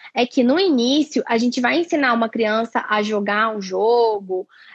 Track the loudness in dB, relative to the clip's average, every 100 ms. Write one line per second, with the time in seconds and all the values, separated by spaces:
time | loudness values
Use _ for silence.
0 | -10 -4 -2 2 2 4 2 2 2 0
1 | 0 -2 0 0 0 0 -2 -2 0 0
2 | 0 0 -2 -2 0 0 -2 -6 -2 -2
3 | 0 -2 -2 0 0 -2 -6 -2 2 4
4 | 2 0 -4 -6 -6 _ -20